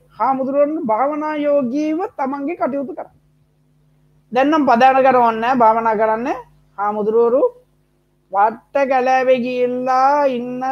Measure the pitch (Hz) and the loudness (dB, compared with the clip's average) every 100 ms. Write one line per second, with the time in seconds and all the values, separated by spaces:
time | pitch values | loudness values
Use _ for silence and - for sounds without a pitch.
0 | _ - 233 262 262 277 294 311 269 214 | _ -4 -2 -2 -2 0 0 0 -2 0
1 | 269 302 302 302 294 285 247 277 302 311 | -2 -2 -6 -4 0 0 0 -2 -2 -4
2 | 415 - 277 285 277 359 330 277 269 - | -6 -6 -6 -6 -6 -4 -4 -4 -8 -10
3 | - _ _ _ _ _ _ _ _ _ | -16 _ _ _ _ _ _ _ _ _
4 | _ _ _ 233 277 320 269 233 262 269 | _ _ _ -2 2 2 2 4 4 4
5 | 262 254 233 220 226 262 226 226 226 214 | 4 4 2 0 -2 2 2 2 0 0
6 | 220 220 247 508 480 _ _ - 208 214 | 0 -2 -4 -8 -10 _ _ -6 -4 -4
7 | 208 226 233 254 480 - _ _ _ _ | -2 0 2 2 0 -4 _ _ _ _
8 | _ _ _ 190 214 220 _ 277 277 262 | _ _ _ 0 0 0 _ -2 0 0
9 | 254 262 254 262 240 247 247 247 254 254 | 2 2 2 0 0 -2 -2 -2 -2 2
10 | 269 294 285 247 247 247 262 | 2 2 0 -2 -6 -8 -6